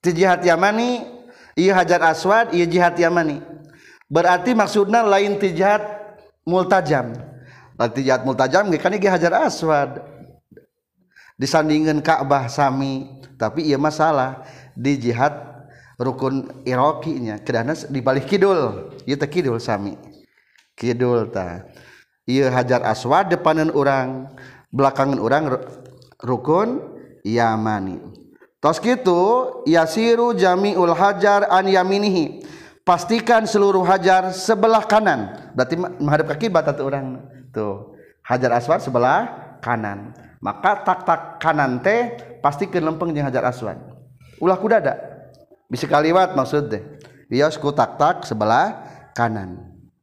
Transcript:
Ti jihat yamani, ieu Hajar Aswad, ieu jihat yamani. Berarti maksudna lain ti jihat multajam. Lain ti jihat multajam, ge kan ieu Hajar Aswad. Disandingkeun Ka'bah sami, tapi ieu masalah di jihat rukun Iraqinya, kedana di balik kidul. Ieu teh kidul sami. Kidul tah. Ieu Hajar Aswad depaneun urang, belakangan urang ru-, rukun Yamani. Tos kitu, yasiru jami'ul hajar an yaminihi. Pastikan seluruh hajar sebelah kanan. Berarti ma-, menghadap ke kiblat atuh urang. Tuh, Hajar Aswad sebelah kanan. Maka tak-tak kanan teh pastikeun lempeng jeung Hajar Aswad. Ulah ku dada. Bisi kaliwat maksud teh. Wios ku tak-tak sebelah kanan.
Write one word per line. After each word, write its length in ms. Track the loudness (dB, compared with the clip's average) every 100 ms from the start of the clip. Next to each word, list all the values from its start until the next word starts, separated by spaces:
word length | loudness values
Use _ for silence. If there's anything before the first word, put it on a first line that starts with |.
Ti 80 | -2
jihat 320 | 2 2 4
yamani, 640 | 2 2 2 0 -2 -4 -8 -20 -20 -20 -10 0
ieu 160 | 2
Hajar 320 | 4 4 4
Aswad, 480 | 4 2 2 2 2
ieu 160 | 0 2
jihat 320 | 2 2 2
yamani. 400 | 2 2 0 -4 -12 -20 -20 -20 -20 -20 _
Berarti 400 | 2 4 2 2
maksudna 560 | 0 2 2 2 2 4
lain 320 | 4 2 0
ti 160 | -2 0
jihat 240 | 2 2 -2 -12 -16 -20 _ _
multajam. 720 | -2 -2 2 0 2 -2 -2 -12 -16 -20 -20 -20 -20 -4
Lain 120 | -4 -2
ti 80 |
jihat 240 | 0 0 0
multajam, 400 | 0 2 2 2
ge 80 | 0
kan 160 | 0
ieu 160 | 0 0
Hajar 320 | 2 2 2
Aswad. 640 | 0 -2 0 0 0 -6 -16 -20 -20 _ _ -20 _ _ _ _ _ _ -20 -6
Disandingkeun 640 | 0 2 2 2 2 0
Ka'bah 480 | 2 0 2 0 0
sami, 560 | 0 0 0 -4 -6 -10 -18 -20 -6
tapi 240 | -4 -2
ieu 160 | -2 0
masalah 640 | 0 0 0 2 -2 -6 -18 -20 -20 -6
di 240 | -2 0
jihat 320 | -2 0 0 -2 -16 -20 -20 -20 -20 _
rukun 720 | -6 -2 -4 -4 -8 -10 -4
Iraqinya, 720 | 0 0 0 -6 -6 -6 -8
kedana 320 | -4 -4 -2
di 320 | -6 -6 -4
balik 240 | 0 -2 0
kidul. 640 | 2 4 2 0 -6 -14 -14 -6
Ieu 80 | -4
teh 160 | -2
kidul 320 | -2 -2 -4
sami. 320 | -4 -4 -4 -12 -20 -20 _ _ _ _ _ -8
Kidul 560 | -4 0 0 0 -2
tah. 400 | -6 -8 -12 -16 -20 -20 -20 _ _ -4
Ieu 240 | 0 2
Hajar 320 | 0 2 0
Aswad 480 | 0 -4 0 0 2
depaneun 400 | 0 0 0 0
urang, 560 | 2 2 0 -2 -8 -14 -18 -20 -20 _ 2
belakangan 480 | 2 2 0 0
urang 200 | 0 0 0
ru-, 180 | -4 -8 -18 -20 -20 -20 _
rukun 760 | -6 -4 0 0 0 -4 -10 -18 -20 -12 -4
Yamani. 720 | 0 2 0 -2 -4 -6 -10 -14 -20 -20 _ _ _
Tos 160 | -2 0
kitu, 400 | 0 0 2 2 2 2 -2 -6 0
yasiru 640 | 2 2 0 2 2 2
jami'ul 640 | 2 2 2 0 2 2 2
hajar 500 | 2 2 2 4 4
an 160 | 2 4
yaminihi. 800 | 2 2 0 0 0 -2 -6 -18 -20 -20 _ 0
Pastikan 560 | 0 2 -2 2 2
seluruh 400 | 2 2 4 2
hajar 480 | 2 2 4 2 2
sebelah 560 | -6 -2 2 4 2 4
kanan. 640 | 2 2 0 -4 -12 -10
Berarti 240 | -4 -2 -2
ma-, 160 | -6 -4
menghadap 320 | 0 0 0
ke 140 | -2 0
kiblat 160 | 0
atuh 240 | 0 -2 -4
urang. 320 | -4 -8 -12 -16 -20 -12
Tuh, 420 | -6 -6 -6 -12 -20 -20 _
Hajar 320 | -4 0 2 0
Aswad 240 | 2 -2
sebelah 480 | 0 0 2 2 -2 -10 -20 -12
kanan. 560 | -6 -4 -4 -10 -14 -20 -20 _
Maka 480 | -10 -2 0 0 0
tak-tak 560 | -2 0 -2 -2 -4
kanan 400 | -2 0 0 0
teh 320 | 0 0 -2 -8 -18 -4
pastikeun 480 | -4 -2 -4 -2 -4
lempeng 240 | -4 -4
jeung 160 | -2 -2
Hajar 160 | -2
Aswad. 320 | -2 -4 -10 -12 -18 -20 -20 _ -20 -4
Ulah 160 | 0 0
ku 160 | 2
dada. 240 | 2 0 -6 -12 -20 -20 _ _ _ _
Bisi 160 | -2
kaliwat 480 | 2 2 4 4 4
maksud 400 | 0 0 -2 -2
teh. 100 | -8 -10 -20 -20 -20 _
Wios 320 | 0 0 0
ku 160 | -4 0
tak-tak 480 | 0 2 0 0
sebelah 640 | -6 -2 2 2 2 -4 -16 -20 -16
kanan. 560 | -2 -2 -2 -10 -14 -20 -20 -20 _